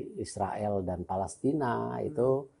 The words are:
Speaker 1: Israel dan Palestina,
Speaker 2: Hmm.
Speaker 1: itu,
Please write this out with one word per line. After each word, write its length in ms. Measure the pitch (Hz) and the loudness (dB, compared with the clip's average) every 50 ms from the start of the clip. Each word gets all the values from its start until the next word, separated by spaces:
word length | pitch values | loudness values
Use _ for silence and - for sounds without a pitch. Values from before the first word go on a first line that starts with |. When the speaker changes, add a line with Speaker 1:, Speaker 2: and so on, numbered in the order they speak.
| 92 - - | 0 -2 -6
Speaker 1:
Israel 640 | - 104 - - 98 98 92 - 107 104 104 101 98 | -6 -6 -4 -2 -2 -2 -2 0 0 0 2 2 2
dan 240 | 90 90 92 90 87 | 0 0 -2 -2 -2
Palestina, 880 | - 92 95 95 90 - - - 135 151 151 135 120 117 117 113 120 120 | -2 -2 -2 -2 -2 -2 0 0 2 2 2 2 2 0 0 -2 -2 -2
Speaker 2:
Hmm. 160 | 117 104 98 | -2 -4 -2
Speaker 1:
itu, 200 | 151 123 123 131 135 139 139 - _ _ | 2 2 4 4 4 2 0 -6 _ _